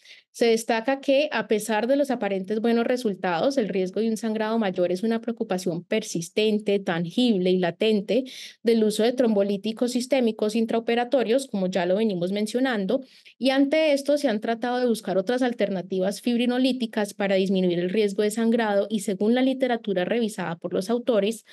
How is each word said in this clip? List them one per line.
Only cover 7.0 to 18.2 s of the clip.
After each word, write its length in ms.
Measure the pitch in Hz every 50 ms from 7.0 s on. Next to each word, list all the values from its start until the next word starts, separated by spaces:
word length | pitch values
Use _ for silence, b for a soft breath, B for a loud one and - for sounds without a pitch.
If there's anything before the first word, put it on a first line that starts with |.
| 175 165 - 247 254 240 220 185 180 185
y 80 | 185 185
latente 640 | 180 170 170 - 220 220 220 202 196 - 190 254 262 254 B B B B B B
del 220 | - 226 233 226 214
uso 180 | 214 208 -
de 100 | 214 240
trombolíticos 800 | 254 247 254 226 220 202 202 202 202 196 - 214 220 - 254 240
sistémicos 640 | - 247 247 - 285 269 247 220 220 - 214 214 202
intraoperatorios, 920 | 233 226 226 - 226 226 233 233 233 240 240 - 262 226 196 226 277 269 -
como 180 | - 196 185
ya 200 | 180 190 196 175
lo 100 | 180 185
venimos 340 | 208 226 220 190 175 170 185
mencionando, 720 | 196 208 214 214 - 247 262 269 240 202 190 190 233 269 B B B B B B B
y 140 | B 233 269
ante 420 | 262 269 285 277 311 311 320 311
esto 240 | 277 277 277 285 294
se 120 | 285 285 269
han 120 | 208 220
tratado 380 | - 226 233 226 233 247 247 247
de 80 | 254
buscar 320 | 247 220 214 - 202 175 190
otras 240 | 185 190 247 254
alternativas 800 | 262 247 247 - 208 196 196 180 170 190 196 185 180 196 190 -
fibrinolíticas 920 | - 247 240 226 247 247 247 247 254 233 240 254 233 220 - 226 208 202 -
para 200 | - 208 196 196
disminuir 460 | 190 196 185 196 185 185 180 170 175
el 100 | 175 180
riesgo 320 | 185 220 214 202 196 208